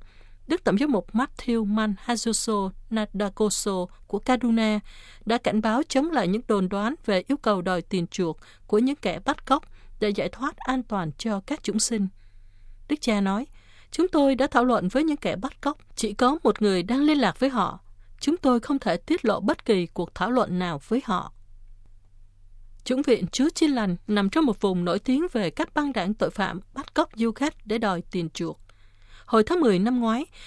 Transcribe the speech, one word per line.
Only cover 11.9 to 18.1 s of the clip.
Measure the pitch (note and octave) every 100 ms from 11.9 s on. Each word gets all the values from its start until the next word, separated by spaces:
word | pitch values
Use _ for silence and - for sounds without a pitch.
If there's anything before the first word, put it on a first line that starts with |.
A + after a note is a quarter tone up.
| A3+ F#3+ - - - - - - - -
Đức | D4+
cha | - G#3
nói, | G3 G3 C#4+ - - - -
"Chúng | - F4+
tôi | D#4 C#4
đã | B3+ C4+
thảo | B3+
luận | B3+ A3 F#3
với | C4+
những | D#4+ D4
kẻ | F3+ F#3
bắt | C4 -
cóc, | C#4+ D4+ - -
chỉ | G#3+
có | G#3 B3+ D#4
một | A#3+ G3+
người | G#3 F#3
đang | F3+ C4
liên | D4 D4+
lạc | A3 -
với | C4+
họ. | B3 F3+ - - - -